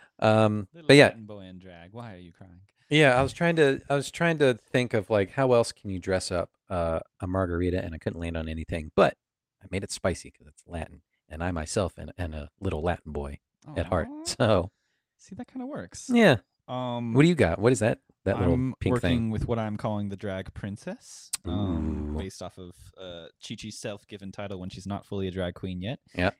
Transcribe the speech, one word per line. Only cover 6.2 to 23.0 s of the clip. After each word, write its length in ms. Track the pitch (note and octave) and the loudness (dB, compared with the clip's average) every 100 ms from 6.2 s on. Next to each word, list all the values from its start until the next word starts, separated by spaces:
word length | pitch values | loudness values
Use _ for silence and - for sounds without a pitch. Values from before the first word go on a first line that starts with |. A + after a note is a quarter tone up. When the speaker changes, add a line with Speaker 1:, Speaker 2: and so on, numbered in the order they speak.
| - | 0
Speaker 1:
up, 200 | F2+ - _ - | -4 -4 _ -6
uh, 300 | F#2 E2 D#2+ - - | -2 0 -2 -6 -8
a 80 | F#2 | -4
margarita, 580 | F#2+ F2+ E2+ F2+ F2+ | -2 0 0 0 0
and 120 | F2 D#2+ | -4 -8
I 20 | |
couldn't 220 | - E2 | -8 -6
land 160 | E2+ E2 | -6 -6
on 120 | D#2+ | -6
anything. 440 | D#2+ D#2 E2+ D#2 | -6 -6 -6 -2
But 220 | - E3+ - _ _ _ _ | 2 2 0 _ _ _ _
I 60 | F#2+ | -8
made 100 | F#2 | -8
it 80 | - | -6
spicy 400 | - G2 E2+ D#2+ | -4 -4 -4 -8
'cause 160 | - D2 | -20 -20
it's 160 | _ - | _ -12
Latin, 340 | E2 D#2 - _ _ _ | -10 -10 -14 _ _ _
and 140 | D#2+ | -6
I 80 | F2 | -4
myself 480 | E2+ D#2 A2 F2+ - | -4 -4 -2 -2 -4
am, 140 | D#2+ - | -14 -8
am 160 | E2+ | -8
a 180 | D#2 D2 _ | -8 -12 _
little 220 | F#2+ D#2 | -6 -2
Latin 280 | E2+ E2+ D#2 | -2 -4 -6
boy 300 | D2 C#2+ C#2+ _ _ - D3 | -10 -10 -12 _ _ -10 -6
at 100 | E2 | -2
heart. 200 | F2 A#3 | -2 -2
Speaker 2:
Aw. 160 | D4 | -6
Speaker 1:
So 460 | E4 - A#2 G2 E2+ - _ _ _ _ | -8 -2 2 2 0 -10 _ _ _ _
Speaker 2:
See, 160 | - | -18
that 140 | F#3+ A#3+ | -14 -14
kinda 180 | C4 B3+ | -12 -12
works. 420 | D4 - - - | -12 -14 -14 0
Speaker 1:
Yeah. 280 | A#3+ G3+ A#2 - _ - | 6 6 6 0 _ -10
Speaker 2:
Um, 460 | B2+ B2+ A#2+ A#2 | -8 -6 -6 2
Speaker 1:
What 80 | A#2 | 6
do 60 | E3 | 6
you 60 | |
got? 240 | E3 F2+ E2+ | 6 2 4
What 140 | A2 | 2
is 80 | B2 | 4
that? 180 | G#2+ C3 _ _ | 2 -2 _ _
That 160 | F#2+ G2 | -2 2
little 160 | F2 | 2
Speaker 2:
I'm 200 | E2+ C3 - | 2 0 -2
Speaker 1:
pink 140 | - | 0
Speaker 2:
working 140 | B2 F#2+ | 0 2
Speaker 1:
thing? 200 | B2 A2+ | 2 0
Speaker 2:
with 180 | G#2+ - | -2 -2
what 100 | A#2 | -2
I'm 180 | G#2+ G#2 | -4 -4
calling 320 | A#2 G#2 G2+ | -4 -4 -6
the 80 | G2 | -6
drag 380 | G#2 F#2+ F#2+ | -8 -8 -10
princess, 760 | - G2+ G2+ - B3 - - - - | -10 -10 -10 -12 -14 -16 -20 -12 -10
um, 680 | F2 G#2 G2 E2 D#2 D2+ D2+ | -6 -4 -2 -2 -4 -4 -6
Speaker 1:
Ooh. 40 | D2+ | -6
Speaker 2:
based 240 | F#2 - | -8 -10
off 160 | F2+ - | -14 -14
of, 180 | F2+ - - | -18 -20 -20
uh, 300 | - | -18